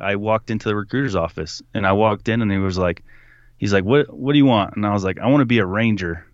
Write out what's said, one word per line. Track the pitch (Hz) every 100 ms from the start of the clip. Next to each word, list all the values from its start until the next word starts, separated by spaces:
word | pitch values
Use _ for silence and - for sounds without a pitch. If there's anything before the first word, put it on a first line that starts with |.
I | 98 101
walked | 107 110 -
into | 110 110
the |
recruiter's | 104 104 127 139
office, | 95 82 - 80 - -
and | 110 98
I |
walked | 98 110 101 -
in, | 113
and | 110
he | 98
was | 95 92
like, | 90 87 - - - _ _ _
he's | 113
like, | 98
"What, | 95 139 143
what | - 131
do | 147
you | 139
want?" | 113 95
And | -
I | 104
was | 101
like, | 92 92
"I | 113
wanna | 143 123
be | 120
a |
ranger." | 92 98 113 101 90 85 -